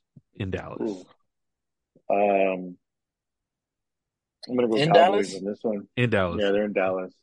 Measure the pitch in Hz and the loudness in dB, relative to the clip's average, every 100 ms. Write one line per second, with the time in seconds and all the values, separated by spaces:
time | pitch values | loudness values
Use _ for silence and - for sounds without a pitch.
0 | _ - _ - 95 92 - - 117 95 | _ -20 _ -10 -8 -8 -10 -8 -8 -8
1 | - _ _ _ _ _ _ _ _ _ | -14 _ _ _ _ _ _ _ _ _
2 | - - 104 98 190 190 90 - _ _ | -4 0 2 2 2 -2 -8 -14 _ _
3 | _ _ _ _ _ _ _ _ _ _ | _ _ _ _ _ _ _ _ _ _
4 | _ _ _ _ - 123 120 110 156 - | _ _ _ _ -6 -2 0 2 4 6
5 | 175 202 196 185 98 104 117 101 98 - | 6 4 -2 -6 -8 -6 -6 -6 -6 -2
6 | 123 107 90 104 101 101 104 101 95 92 | 0 2 0 0 0 0 0 0 0 -2
7 | 92 - | -6 -12